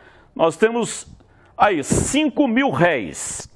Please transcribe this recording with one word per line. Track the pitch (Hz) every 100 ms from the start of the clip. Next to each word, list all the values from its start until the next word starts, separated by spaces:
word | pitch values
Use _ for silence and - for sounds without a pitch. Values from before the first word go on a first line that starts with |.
| - - _ -
Nós | 165 156
temos | 220 240 208 - - - _ _ _ -
aí | 208 170
cinco | 131 - - 277 311 - 277
mil | 220 277
réis. | 131 233 143 87 67 - - -